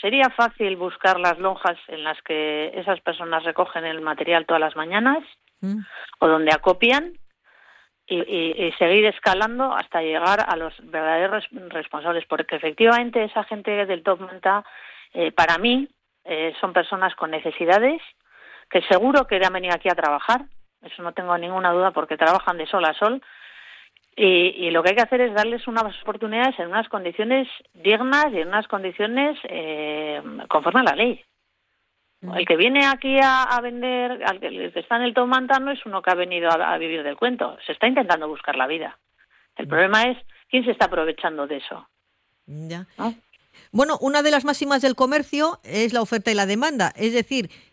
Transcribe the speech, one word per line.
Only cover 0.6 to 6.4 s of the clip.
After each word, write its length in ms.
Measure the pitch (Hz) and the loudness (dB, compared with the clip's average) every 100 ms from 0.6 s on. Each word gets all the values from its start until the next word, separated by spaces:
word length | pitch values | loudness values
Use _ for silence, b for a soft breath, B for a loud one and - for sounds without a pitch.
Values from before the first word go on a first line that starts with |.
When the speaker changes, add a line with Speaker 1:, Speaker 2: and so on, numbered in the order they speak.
| 202 180 | -4 -2
Speaker 1:
buscar 420 | 180 - 190 180 | -6 0 2 4
las 220 | 180 170 | 2 2
lonjas 380 | 190 185 185 175 - | -2 0 -2 -2 -8
en 160 | 160 | -10
las 180 | 151 156 | -8 -8
que 480 | - 156 151 151 156 - | -4 -2 -2 -2 -4 -6
esas 220 | 180 180 | -4 -4
personas 460 | - 165 170 160 165 | -4 -6 -2 -2 -2
recogen 400 | 160 180 170 165 | -2 -2 -4 -6
el 160 | 160 | -6
material 440 | 156 147 160 165 160 | -6 -4 0 0 2
todas 120 | 165 | 0
las 140 | 156 156 | 0 -4
mañanas 440 | 160 202 240 302 285 - _ - | -4 0 2 0 -4 -20 _ -10
Speaker 2:
Mm. 200 | 190 214 196 B B - | -6 -6 -8 B B 0
Speaker 1:
o 80 | 160 | 2
donde 240 | 160 | 4